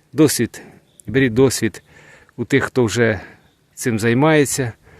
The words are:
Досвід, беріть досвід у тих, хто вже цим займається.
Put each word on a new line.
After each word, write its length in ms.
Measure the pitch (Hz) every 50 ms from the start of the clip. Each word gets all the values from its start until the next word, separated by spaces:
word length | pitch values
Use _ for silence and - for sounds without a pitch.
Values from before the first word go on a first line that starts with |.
| _ _ -
Досвід, 460 | 123 160 135 - - - - - - - - - - _ _ _ _ -
беріть 260 | - 110 135 135 123 110
досвід 500 | 120 135 131 - - 113 107 - - _ _ _ - - - - - _ _ -
у 80 | - 120
тих, 180 | - - 131 -
хто 200 | - - 127 123
вже 360 | 107 92 120 117 113 107 87 - - - _ _ _ _ _ _ _ _
цим 260 | - - 127 110 104
займається. 720 | 107 117 117 131 143 160 156 151 143 - - - 131 117 - _ _ _ -